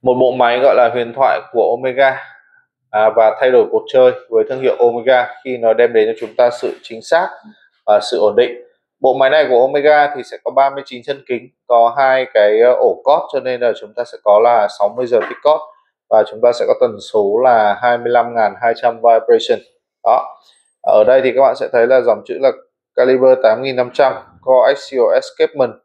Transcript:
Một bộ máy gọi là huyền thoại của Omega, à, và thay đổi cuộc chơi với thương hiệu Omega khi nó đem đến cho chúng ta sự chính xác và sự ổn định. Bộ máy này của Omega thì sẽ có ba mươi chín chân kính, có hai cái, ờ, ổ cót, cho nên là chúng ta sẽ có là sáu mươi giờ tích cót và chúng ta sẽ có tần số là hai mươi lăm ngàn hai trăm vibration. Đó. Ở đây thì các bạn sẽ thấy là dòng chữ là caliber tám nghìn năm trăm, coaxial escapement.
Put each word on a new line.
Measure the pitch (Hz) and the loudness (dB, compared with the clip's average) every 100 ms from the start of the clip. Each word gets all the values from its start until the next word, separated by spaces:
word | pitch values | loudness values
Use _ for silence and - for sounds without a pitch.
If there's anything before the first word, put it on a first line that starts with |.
Một | 127 127 | 0 0
bộ | 131 | 0
máy | 127 120 123 | 2 0 2
gọi | 135 110 | 2 2
là | 120 | 2
huyền | 120 117 127 | 0 -8 -2
thoại | 127 82 - | -2 -2 -4
của | 117 117 120 | -2 -2 -2
Omega, | 131 127 135 - - - _ _ _ _ _ | -4 0 0 -2 -14 -20 _ _ _ _ _
à, | 107 110 110 | 0 0 2
và | 110 - | 0 2
thay | 131 | 0
đổi | 123 107 | 2 2
cuộc | 107 - | -4 -2
chơi | 131 127 120 - | 2 2 0 -4
với | 113 107 | -2 -2
thương | 131 | -2
hiệu | 131 - | -4 0
Omega | 120 117 117 127 120 - | 0 0 0 0 0 -10
khi | 131 123 | -12 -4
nó | 113 | -2
đem | 113 120 | 2 2
đến | 117 107 | 2 0
cho | 113 113 | -4 -10
chúng | - | 0
ta | 123 | 0
sự | - 127 - | 0 -10 -10
chính | - 113 | -16 -18
xác | - 165 190 - 214 _ _ _ - | -2 -2 -2 -10 -20 _ _ _ 0
và | 104 - | 0 0
sự | 113 | -2
ổn | 104 104 | 0 2
định. | 123 - - _ _ _ | -2 -4 -18 _ _ _
Bộ | 135 | -2
máy | 131 135 | 0 2
này | 151 139 | 2 2
của | 120 | 2
Omega | 131 143 143 147 143 143 | 0 0 2 2 2 -4
thì | |
sẽ | 120 - | -14 -12
có | - | -4
ba | 131 139 | -2 -2
mươi | 139 139 | -4 -14
chín | 123 120 | -16 -10
chân | 139 - | -10 -8
kính, | 120 127 _ _ | -10 -10 _ _
có | 117 117 127 | 2 2 2
hai | 135 131 127 | 0 0 0
cái, | 110 104 107 | 2 2 4
ờ, | 123 | 2
ổ | 123 120 - | 2 0 0
cót, | 131 160 - | 0 0 0
cho | 139 | -8
nên | 127 123 | -6 -4
là | 120 107 | -4 -4
chúng | 104 | -12
ta | 110 | -12
sẽ | 120 - | -12 -6
có | 104 104 | 2 2
là | 117 120 101 - | 4 2 0 -2
sáu | 101 | -4
mươi | 120 127 | -4 -2
giờ | 117 113 | -2 -2
tích | 123 | -4
cót | 143 151 - _ _ _ _ | -2 -2 -4 _ _ _ _
và | 110 104 | 0 0
chúng | 110 | 0
ta | 120 | -2
sẽ | 117 - | 0 -2
có | 120 | 0
tần | 123 104 - | -2 -4 -4
số | 110 101 110 | -2 0 0
là | 127 117 104 98 | 2 2 0 0
hai | 123 120 | -2 -2
mươi | 117 | -2
lăm | 120 120 117 | -2 -2 -2
ngàn | 104 95 | -4 -2
hai | 120 117 | -4 -2
trăm | 120 117 | -4 0
vibration. | 117 117 - 113 107 113 _ _ _ _ | 2 2 2 0 0 -6 _ _ _ _
Đó. | 113 123 - - _ _ _ _ | -2 -2 -2 -18 _ _ _ _
Ở | - 107 110 | 0 2 4
đây | 131 | 2
thì | 131 117 | 2 0
các | |
bạn | 135 127 | 0 0
sẽ | - | -4
thấy | 123 120 | 0 2
là | 131 | 2
dòng | 120 104 - | 0 -4 -6
chữ | 85 | -4
là | 135 131 _ _ _ - | -2 -4 _ _ _ -2
caliber | 127 131 131 127 | 0 2 4 4
tám | - 127 | 2 0
nghìn | 135 127 | -4 -6
năm | 120 | -4
trăm, | 117 135 - - _ | 0 -2 -2 -14 _
coaxial | 127 127 127 143 - 135 117 | 0 2 2 0 -6 -2 0
escapement. | 131 - - 160 143 123 - | 0 -4 -4 -4 -2 -6 -6